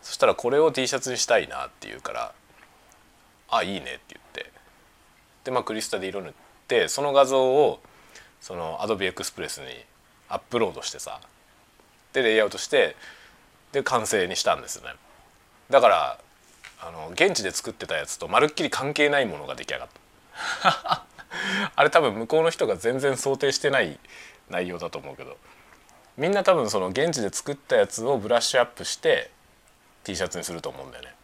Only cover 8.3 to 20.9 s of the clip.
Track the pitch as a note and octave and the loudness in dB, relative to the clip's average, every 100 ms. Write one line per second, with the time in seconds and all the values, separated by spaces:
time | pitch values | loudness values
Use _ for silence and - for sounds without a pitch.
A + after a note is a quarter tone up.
8.3 | _ - F2+ E2 D#2+ G#2 G#2 F#2+ F#2 F2+ | _ -14 -8 -6 -6 -2 0 -2 -4 -10
9.3 | - - - C#3 A#2+ - _ _ _ _ | -8 -10 -10 -12 -16 -20 _ _ _ _
10.3 | G2 - A#2+ G#2+ E2 - - - - - | -10 -4 -2 -2 -4 -10 -10 -12 -14 -18
11.3 | _ _ _ _ _ _ _ _ - A#2+ | _ _ _ _ _ _ _ _ 0 4
12.3 | A2 G#2 G2 - C#3+ F2+ - - - - | 4 2 -2 0 2 2 0 -20 -20 -20
13.3 | _ _ _ _ C#3 C3 B2 G#2+ G#2+ F2+ | _ _ _ _ -4 0 0 0 0 0
14.3 | F#2 - D#2+ B1+ - B1+ B1+ _ _ _ | -2 0 -2 -4 -12 -12 -18 _ _ _
15.3 | _ _ _ _ C3+ A#2+ F2+ C#2 - - | _ _ _ _ 6 6 6 2 -6 -14
16.3 | _ _ _ - - E2 E2 D#2 F2+ F#3 | _ _ _ -20 -18 -16 -14 -10 0 2
17.3 | F3 F#2+ - - - F#3 - - - - | 2 -4 -6 -10 -12 -6 -6 -6 -10 0
18.3 | A2+ D3+ - D#3 - C3+ D3 D3 C#3+ A#2+ | 2 2 0 -4 -2 -4 2 2 2 0
19.3 | D2+ D2 C2+ - C2 - - _ _ _ | -4 -10 -10 -8 -10 -10 -18 _ _ _
20.3 | - - - F#3+ - - | -10 -8 0 0 0 -2